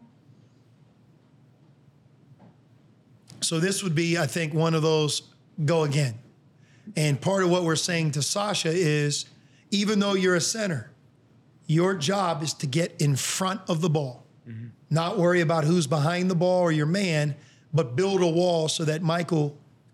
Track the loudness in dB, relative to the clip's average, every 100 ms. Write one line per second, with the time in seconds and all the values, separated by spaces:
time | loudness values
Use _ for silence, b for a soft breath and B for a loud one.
0 | -20 _ -20 -20 _ _ _ _ _ _
1 | _ _ _ _ _ _ -20 _ _ _
2 | _ _ -20 -20 -20 -20 _ _ _ _
3 | _ -20 -20 -8 -4 0 0 -2 -2 -2
4 | 0 0 0 -2 -2 0 0 2 2 2
5 | 0 -4 -8 _ _ -4 0 2 2 0
6 | -2 -4 -16 _ _ _ B B B -2
7 | 0 0 0 2 2 2 2 0 0 0
8 | 0 -2 -4 -2 -2 -2 -2 0 2 2
9 | 0 -4 -8 B B B B -2 0 2
10 | 2 2 2 2 0 -2 -4 -4 -8 -20
11 | _ _ _ _ _ _ -2 2 2 0
12 | -2 0 0 -2 -6 -6 -4 -2 -2 0
13 | 0 0 -2 -2 -4 -4 -4 -2 0 0
14 | -4 -10 -20 _ -18 -16 -16 -20 -4 -2
15 | 0 2 2 4 2 2 2 2 2 0
16 | 0 0 0 2 2 2 2 2 0 0
17 | 0 0 -2 -4 B B B -2 0 0
18 | 0 2 2 2 2 2 0 -2 -2 -2
19 | 0 -2 0 0 -2 -6 -20 _ _